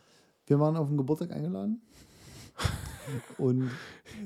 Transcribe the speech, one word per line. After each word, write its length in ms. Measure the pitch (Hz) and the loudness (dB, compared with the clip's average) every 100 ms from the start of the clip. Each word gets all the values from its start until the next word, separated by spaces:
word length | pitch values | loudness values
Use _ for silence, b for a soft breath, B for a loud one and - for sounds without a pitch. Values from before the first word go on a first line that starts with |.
| b b b b - | b b b b 2
Wir 120 | 143 | 6
waren 180 | 151 160 | 6 4
auf 100 | 143 | 2
den 80 | 147 | 2
Geburtstag 360 | 131 156 175 | 2 0 0
eingeladen. 500 | 147 156 190 202 226 B B B B B B B B | -4 -4 -2 -2 -2 B B B B B B B B
<laughs> 800 | B B B B B 226 - - | B B B B B -8 -8 0
Und 320 | 135 127 127 131 B B B B | 2 4 2 -4 B B B B